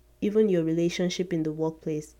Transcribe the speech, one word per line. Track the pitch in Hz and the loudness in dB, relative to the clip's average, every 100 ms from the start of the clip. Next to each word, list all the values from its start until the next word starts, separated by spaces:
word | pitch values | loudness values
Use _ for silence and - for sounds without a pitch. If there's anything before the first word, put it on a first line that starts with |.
| _ - | _ -4
even | 208 214 214 | 0 4 4
your | 175 | 4
relationship | 160 165 170 - 180 - 180 | 2 0 0 0 -2 -2 -4
in | 165 | -2
the | 156 | -2
workplace. | 156 160 160 160 151 - | -2 -4 -4 -6 -6 -8